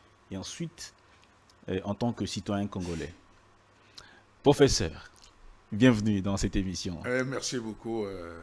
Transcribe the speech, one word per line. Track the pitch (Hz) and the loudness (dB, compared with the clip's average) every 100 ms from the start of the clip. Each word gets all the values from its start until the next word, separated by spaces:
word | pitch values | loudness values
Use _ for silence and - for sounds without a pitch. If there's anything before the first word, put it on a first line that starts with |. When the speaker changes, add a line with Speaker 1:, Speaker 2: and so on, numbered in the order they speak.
| - - - | -20 -20 -10
Speaker 1:
et | 98 | -8
ensuite, | 90 - 165 - - - - - - - - - - | -8 -8 -8 -10 -18 -18 -20 -20 -20 -20 -20 -18 -6
euh, | 95 95 | -4 -4
en | 101 | -2
tant | 120 | -2
que | 113 98 | -2 -4
citoyen | - 92 101 101 | -4 -2 -2 -2
congolais. | 98 87 82 76 87 - - - - _ - - - - - - - | -4 -4 -4 -6 -10 -20 -20 -20 -20 _ -20 -20 -20 -20 -20 -20 0
Professeur, | - 143 139 - 85 78 - - - - - - - | 4 8 8 6 -2 -6 -18 -20 -20 -20 -20 -20 -8
bienvenue | 101 127 110 107 101 | 6 6 6 4 2
dans | 95 98 | 0 0
cette | 101 104 | 0 0
émission. | 95 87 98 82 123 | -2 -4 -6 -6 -2
Speaker 2:
Euh, | 127 131 | -2 -2
merci | 123 - 127 | -4 -4 -6
beaucoup, | 110 104 113 113 | -6 -8 -6 -4
euh, | 101 95 85 82 | -4 -8 -12 -12